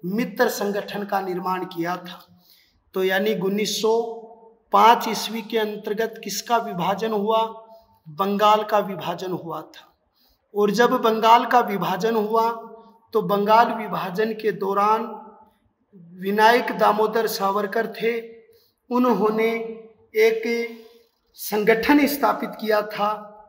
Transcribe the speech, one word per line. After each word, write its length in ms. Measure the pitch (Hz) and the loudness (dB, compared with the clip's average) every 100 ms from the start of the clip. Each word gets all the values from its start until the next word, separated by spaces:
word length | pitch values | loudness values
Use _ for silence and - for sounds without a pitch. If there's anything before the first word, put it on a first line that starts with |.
मित्र 440 | 175 202 254 214 240 | -4 -4 -4 0 -2
संगठन 560 | 220 202 202 196 - | 0 -4 -4 -6 -10
का 160 | 202 196 | -4 -4
निर्माण 440 | 190 180 185 185 | -4 -6 -4 -4
किया 320 | 175 170 170 180 | -6 -6 -6 -6
था। 460 | - - - _ _ _ _ _ _ | -10 -20 -20 _ _ _ _ _ _
तो 100 | 190 | -2
यानी 300 | 190 190 208 | 0 0 0
उन्नीस 480 | 202 190 202 208 - | 0 -2 -2 -2 -2
सौ 200 | 220 226 233 - - - - _ _ | 0 0 -2 -8 -16 -20 -20 _ _
पाँच 360 | 202 214 - 233 | 4 6 6 2
ईस्वी 340 | 208 - 220 | -6 -6 -8
के 160 | 202 226 | -4 -2
अंतर्गत 640 | 214 208 214 208 226 - | -2 -6 -8 -4 -4 -6
किसका 320 | - 190 - 233 | -10 -10 -2 -2
विभाजन 560 | 208 185 170 196 226 | -2 -4 -4 -2 -2
हुआ? 540 | 214 208 220 226 - - - _ _ - | -2 0 0 0 -6 -20 -20 _ _ -20
बंगाल 560 | 151 196 202 208 214 | -4 -2 2 4 4
का 140 | 214 214 | 2 0
विभाजन 540 | 196 185 160 175 185 | 0 -6 -6 -6 -6
हुआ 280 | 170 165 156 | -6 -8 -12
था। 360 | 160 - - _ _ _ _ _ _ | -12 -20 -20 _ _ _ _ _ _
और 160 | 202 208 | 0 0
जब 200 | 202 240 | 4 4
बंगाल 560 | 254 226 220 220 240 254 | 4 2 2 6 6 6
का 140 | 247 | 2
विभाजन 560 | 202 202 170 185 220 226 | 2 -2 -2 -2 0 0
हुआ 340 | 208 226 226 226 - - - _ _ | 0 0 0 -2 -12 -18 -20 _ _
तो 100 | 220 | -4
बंगाल 500 | 175 202 202 220 240 | 0 0 4 6 6
विभाजन 600 | 226 214 180 180 180 220 | 0 -6 -6 -6 -2 -2
के 200 | 214 220 | -2 -4
दौरान 500 | 165 190 202 208 220 233 - - - - _ _ _ _ - | -2 -2 0 2 0 -2 -12 -18 -20 -20 _ _ _ _ -20
विनायक 840 | - 180 190 208 220 240 - 190 | -20 -10 -4 4 6 6 2 0
दामोदर 480 | 208 208 214 220 220 | 2 2 0 0 -2
सावरकर 600 | - 196 196 202 226 214 | -2 -2 0 -2 -4 -4
थे, 540 | - 226 233 226 - _ _ _ _ _ | -4 -4 -4 -8 -20 _ _ _ _ _
उन्होंने 640 | 247 247 202 214 220 226 226 - - - _ _ | 0 2 2 0 2 0 -2 -8 -12 -18 _ _
एक 520 | 214 226 220 240 233 233 - - - _ _ _ | 2 2 2 -2 -4 -6 -10 -20 -20 _ _ _
संगठन 720 | _ - 214 208 220 - 294 277 | _ -6 -2 2 2 4 4 4
स्थापित 440 | - 214 214 226 - | 2 0 0 -4 -8
किया 220 | 214 214 | 0 0
था 320 | 208 - 208 214 208 - | 0 -4 -4 -4 -10 -20